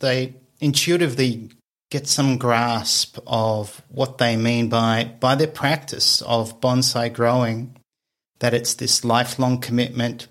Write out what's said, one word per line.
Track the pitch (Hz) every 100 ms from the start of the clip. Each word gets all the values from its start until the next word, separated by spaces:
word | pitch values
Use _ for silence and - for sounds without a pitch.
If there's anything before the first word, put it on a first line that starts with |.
they | 135 127 127 - _ -
intuitively | 147 139 170 175 156 123 127 113 110 _ _ _ -
get | 147 143
some | - 139 123
grasp | 123 117 120 113 - - - - -
of | 117 110 107 104 - -
what | 131 131 -
they | 120 113
mean | 117 120 117
by, | 117 113 113 117 -
by | 131
their | 135 156
practice | - 139 156 - - - -
of | - 117 113 -
bonsai | 127 127 127 120 117
growing, | 117 117 127 117 113 127 - _ _ _ _ _ -
that | 120
it's | 117 113
this | - 123 -
lifelong | 120 117 123 - 127 123
commitment, | 123 120 120 123 120 117 -